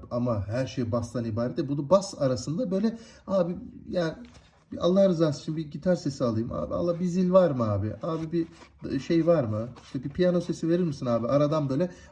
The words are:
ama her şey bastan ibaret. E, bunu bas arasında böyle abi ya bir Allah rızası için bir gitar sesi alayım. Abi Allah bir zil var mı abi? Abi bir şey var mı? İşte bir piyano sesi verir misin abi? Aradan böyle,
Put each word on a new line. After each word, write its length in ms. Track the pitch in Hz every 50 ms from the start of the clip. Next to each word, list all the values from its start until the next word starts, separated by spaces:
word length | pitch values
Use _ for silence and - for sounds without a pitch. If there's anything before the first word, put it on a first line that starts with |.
| - -
ama 380 | 120 120 120 123 113 101 90 101
her 180 | 113 131 131
şey 260 | - - 135 120 104
bastan 320 | 120 117 117 - - 123 117
ibaret. 340 | 117 107 117 120 127 156 180
E, 100 | 151 131
bunu 220 | 143 151 147 139
bas 240 | 180 202 190 - - -
arasında 520 | 143 131 127 - - 143 156 202 254 180
böyle 280 | 190 190 214 226 220 - - - - - -
abi 300 | 208 190 190 170 175 180 - - - - - - -
ya 340 | - 180 165 160 - - - - - - - _ _ _ _ _
bir 60 | - -
Allah 300 | - 175 185 196 196 190
rızası 340 | 175 156 165 151 143 -
için 140 | - 165 151
bir 140 | 160 156 -
gitar 260 | - 151 - 185 180
sesi 280 | 175 - 147 - - 127
alayım. 280 | 117 110 110 117 -
Abi 220 | - 160 160 - -
Allah 260 | 180 175 175 170 165
bir 60 | 185
zil 260 | 175 170 190 185 180
var 180 | 180 190 180 160
mı 140 | 135 123 113
abi? 280 | 107 104 98 104 107 - -
Abi 300 | - 170 160 160 160 156
bir 680 | 170 170 165 - - - - - _ _ - - - 139
şey 260 | - - 170 165 156
var 180 | 170 170 156 127
mı? 240 | 107 107 107 117 120 - -
İşte 220 | - - - 127 -
bir 60 | 143
piyano 300 | - 180 180 180 175 175
sesi 280 | 175 170 160 - 165 160
verir 160 | 170 180 180
misin 220 | 160 139 - 139
abi? 200 | 120 117 113 117
Aradan 420 | 117 135 143 147 143 156 156 143 135
böyle, 220 | 131 143 180 175 - - - -